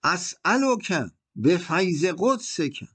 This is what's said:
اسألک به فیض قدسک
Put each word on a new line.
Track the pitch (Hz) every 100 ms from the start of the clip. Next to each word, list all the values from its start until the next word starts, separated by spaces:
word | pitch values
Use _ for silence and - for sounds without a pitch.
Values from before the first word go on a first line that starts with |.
اسألک | 147 175 - - 165 233 269 247 - 175 104 _ _ -
به | 113 175
فیض | 175 170 185 160 180 165
قدسک | 220 262 - - 151 - -